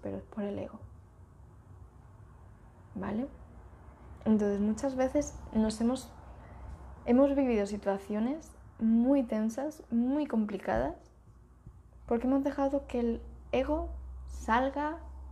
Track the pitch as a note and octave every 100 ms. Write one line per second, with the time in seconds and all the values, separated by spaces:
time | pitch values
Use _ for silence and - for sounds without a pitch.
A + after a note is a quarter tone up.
0 | G3+ G3 - G#3+ G3+ G3+ - - - -
1 | - - - - - - - - - -
2 | - - - - - - - - - F#3
3 | G3 G#3+ C#4 - - - - - - -
4 | - - A3 G#3+ G#3 G3+ G#3 A3 C#4 B3+
5 | C4 D4 C#4+ - - A3 A3 G#3+ A3+ C4
6 | - - - - - - - - - -
7 | - B3 C#4 C#4 C4 A3 G3+ G#3 G3 G3
8 | - G#3 A#3+ D#4+ - - - - A3+ A3+
9 | B3 C#4 A#3 A3 A3 A#3+ D4 - - A#3
10 | B3 D4 C#4+ A3+ G#3+ G3+ - A3 C#4 F4+
11 | - - - - - - - - - -
12 | - A#3 B3 C#4 C#4 C#4 C#4 C#4 C#4 A#3+
13 | A#3 A#3 - - - B3 C#4 D#4 E4+ -
14 | - - - - - A#3 C4+ C#4+ D4+ E4
15 | - - -